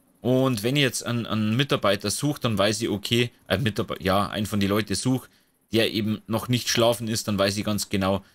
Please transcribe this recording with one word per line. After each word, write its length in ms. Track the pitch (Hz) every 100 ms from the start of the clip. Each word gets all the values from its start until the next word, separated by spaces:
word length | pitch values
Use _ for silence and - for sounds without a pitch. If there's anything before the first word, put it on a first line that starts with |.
| _ _
und 420 | 113 127 131 117
wenn 120 | 113 143
ich 60 |
jetzt 240 | 131 - -
einen, 200 | 120 110
einen 300 | 110 107 113
Mitarbeiter 560 | 143 143 104 98 104
suche, 300 | - 143 143
dann 160 | 123 101
weiß 240 | 104 107
ich, 80 | 110
okay, 420 | 98 - 120 120 - -
ein 160 | 92
Mitarbeiter, 380 | 110 101 98 -
ja, 260 | 92 95 92
einen 180 | 90 101
von 140 | 107
den 100 | 98
Leuten 260 | 101 107 98
suche, 340 | 127 127 - _ _ _ _
der 200 | 110 110
eben 300 | 98 104 104 -
noch 200 | 110 -
nicht 220 | 123 -
schlafen 380 | 120 117 117 113
ist, 200 | 113 -
dann 100 | 98
weiß 180 | 98 101
ich 60 |
ganz 260 | 104 104 -
genau, 340 | 101 95 98 -